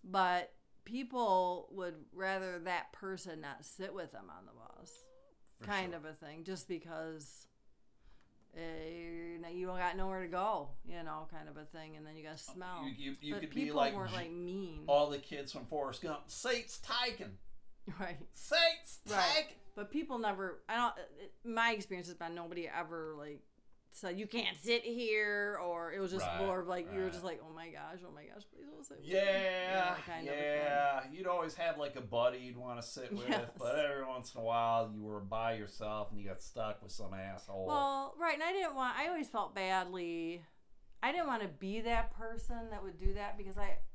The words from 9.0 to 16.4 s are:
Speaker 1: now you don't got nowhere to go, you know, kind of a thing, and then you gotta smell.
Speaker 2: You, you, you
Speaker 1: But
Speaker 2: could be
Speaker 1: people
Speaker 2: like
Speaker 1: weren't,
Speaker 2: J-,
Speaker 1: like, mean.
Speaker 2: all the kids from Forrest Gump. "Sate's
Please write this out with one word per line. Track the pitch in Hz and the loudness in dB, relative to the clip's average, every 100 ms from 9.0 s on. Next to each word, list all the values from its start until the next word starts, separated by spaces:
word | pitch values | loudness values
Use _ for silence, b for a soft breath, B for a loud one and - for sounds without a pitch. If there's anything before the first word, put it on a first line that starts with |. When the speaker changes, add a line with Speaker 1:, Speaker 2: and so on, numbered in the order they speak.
| 170 170 170 170 | -8 -8 -8 -8
Speaker 1:
now | 170 | -8
you | 180 180 | -4 -2
don't | 180 | 2
got | 180 185 | 2 2
nowhere | 190 190 | 0 0
to | 180 | -2
go, | 180 202 185 139 - - | 0 2 2 -2 -4 -2
you | 170 | -4
know, | 160 156 160 | -4 -6 -6
kind | 160 156 | -8 -10
of | 147 | -12
a | |
thing, | 151 165 156 156 | -12 -12 -12 -12
and | 156 | -14
then | 156 | -12
you | |
gotta | 156 156 | -12 -10
smell. | - 185 180 175 | -10 -8 -8 -6
Speaker 2:
You, | 135 135 139 | -6 -6 -6
you, | 135 | -6
you | 147 | -4
Speaker 1:
But | 202 | -4
Speaker 2:
could | 160 | -4
be | - | -2
Speaker 1:
people | - - | 0 4
Speaker 2:
like | 139 | 4
Speaker 1:
weren't, | 202 190 | 2 -2
Speaker 2:
J-, | 185 | -2
Speaker 1:
like, | 170 | -4
mean. | 175 175 190 185 156 147 | -4 -4 -4 -4 -6 6
Speaker 2:
all | 143 147 | 8 8
the | 143 | 2
kids | - 147 139 | -4 -8 -6
from | 143 | -8
Forrest | 123 151 135 117 | -4 -2 -2 -2
Gump. | 160 147 - | -4 -6 -6
"Sate's | - | -4